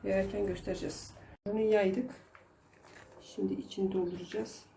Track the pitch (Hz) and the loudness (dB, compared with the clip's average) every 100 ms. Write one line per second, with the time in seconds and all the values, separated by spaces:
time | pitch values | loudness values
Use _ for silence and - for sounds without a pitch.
0 | 196 190 196 202 196 180 - 180 - - | 2 2 2 0 -2 -2 -4 -4 -4 -6
1 | - - - - - 214 220 214 196 190 | -10 -14 -20 -12 -4 2 6 6 6 2
2 | 254 - - - - _ - - - - | -2 -6 -20 -20 -20 _ -20 -20 -20 -20
3 | - - - - 190 190 - - 190 190 | -20 -20 -16 -4 -2 -2 -6 -2 0 2
4 | 175 180 175 214 220 - - | 0 -2 -6 -6 -6 -8 -18